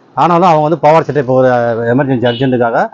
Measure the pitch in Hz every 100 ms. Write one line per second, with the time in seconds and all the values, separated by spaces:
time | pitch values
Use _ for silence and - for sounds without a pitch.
0 | _ - 156 175 185 156 151 160 147 160
1 | 151 139 127 131 131 123 120 113 117 123
2 | 139 127 120 120 135 127 120 127 214